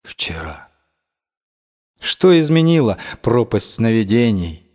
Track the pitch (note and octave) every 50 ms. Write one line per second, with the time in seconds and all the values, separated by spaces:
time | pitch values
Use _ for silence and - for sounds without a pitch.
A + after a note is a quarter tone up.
0 | _ - - - - - E2 D#2+ D#2+ D#2 - - - _ _ _ _ _ _ _
1 | _ _ _ _ _ _ _ _ _ _ _ _ _ _ _ _ _ _ _ _
2 | - - - _ - F#3 F3 E3 D#3 D3 D#3+ E3 D#3+ E3 E3+ D#3+ C3 G#2+ F#2 -
3 | - - - - - A#2 A#2 B2 A2+ - - G2+ - - - - A2+ A2+ A2+ A2+
4 | G#2+ F#2+ G#2+ A#2+ A#2+ A#2 G#2 F#2 F2 E2 D#2+ D#2+ _ _